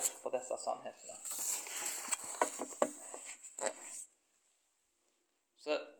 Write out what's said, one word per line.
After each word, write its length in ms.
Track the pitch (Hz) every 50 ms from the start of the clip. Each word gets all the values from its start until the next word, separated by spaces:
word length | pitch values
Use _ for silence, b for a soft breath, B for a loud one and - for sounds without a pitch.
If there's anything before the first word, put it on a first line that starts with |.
| - - - -
for 120 | - 127 -
disse 220 | 123 - - 117 -
sannhetene. 580 | - 123 120 - - 113 - - - - - - - - - - - - - - - - - - - - - - - - - - - - - - - - - - - - - - - - - - - - - - - - - - - - - - - - - - - - - - - - _ _ _ _ _ _ _ _ _ _ _ _ _ _ _ _ _ _ _ _ _ _ _ _ _ _ _ _ _ - -
Så 120 | 151 151 - - - -